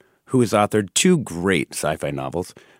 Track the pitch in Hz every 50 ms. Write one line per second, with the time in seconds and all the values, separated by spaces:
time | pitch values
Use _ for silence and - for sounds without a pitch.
0 | _ _ _ _ _ - - 127 117 92 113 104 104 - - 107 101 - _ -
1 | - 185 180 147 104 - 82 87 87 98 92 73 - _ - - - 76 78 -
2 | 76 71 71 67 67 67 - 87 92 - - - - _ _